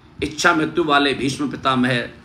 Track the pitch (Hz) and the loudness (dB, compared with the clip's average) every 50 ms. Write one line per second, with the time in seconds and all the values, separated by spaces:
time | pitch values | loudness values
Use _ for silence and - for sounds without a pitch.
0 | - - - - - - - - - 180 170 156 156 - - 175 170 151 143 143 | -20 -20 -8 -6 -6 -6 -4 0 2 2 4 4 0 0 0 -2 0 2 4 4
1 | 143 143 131 101 120 139 135 - 147 123 - - - 135 131 123 123 127 127 120 | 4 2 0 0 -2 -4 -2 -2 -4 -6 -6 -4 -2 0 0 2 2 0 0 -2
2 | 110 - - - - | -4 -6 -10 -18 -20